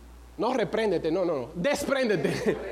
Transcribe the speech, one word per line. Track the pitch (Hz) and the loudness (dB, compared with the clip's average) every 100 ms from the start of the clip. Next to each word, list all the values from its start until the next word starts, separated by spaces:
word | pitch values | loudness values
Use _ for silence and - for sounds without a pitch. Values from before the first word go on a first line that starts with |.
| - - - - | -20 -20 -12 -2
No | 214 262 | 0 2
repréndete, | 202 214 220 160 156 | 0 0 2 2 2
no, | 175 | 0
no, | 175 147 | 0 0
no. | 117 | -4
Despréndete. | 175 269 285 - 269 240 185 185 - 214 - - | -2 0 0 0 0 2 2 0 0 0 -2 -4